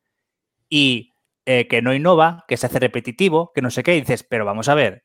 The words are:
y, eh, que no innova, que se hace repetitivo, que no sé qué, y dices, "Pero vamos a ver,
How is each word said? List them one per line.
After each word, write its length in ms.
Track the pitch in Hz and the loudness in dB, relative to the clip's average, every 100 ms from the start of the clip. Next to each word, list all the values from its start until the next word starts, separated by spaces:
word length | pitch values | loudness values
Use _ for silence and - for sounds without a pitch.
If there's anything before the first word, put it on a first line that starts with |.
| _ _ _ _ _ _ - | _ _ _ _ _ _ -4
y, 440 | 147 139 123 127 _ _ _ - | 2 2 0 -6 _ _ _ 0
eh, 220 | 127 117 | 0 2
que 140 | 117 | 0
no 120 | 120 | 0
innova, 520 | 135 160 170 160 170 - | 0 2 4 4 0 -6
que 100 | 120 | -4
se 100 | 123 | -2
hace 100 | 143 | 0
repetitivo, 720 | 123 123 120 117 190 156 170 - | -2 -2 -8 -2 0 0 -2 -4
que 60 | |
no 80 | 127 | -6
sé 100 | 127 | -4
qué, 120 | 131 175 | 0 0
y 40 | |
dices, 220 | 131 123 | 0 -6
"Pero 220 | - 117 104 | -4 -6 -4
vamos 240 | 104 113 | -4 0
a 60 | 147 | 2
ver, 280 | 120 92 | 0 -2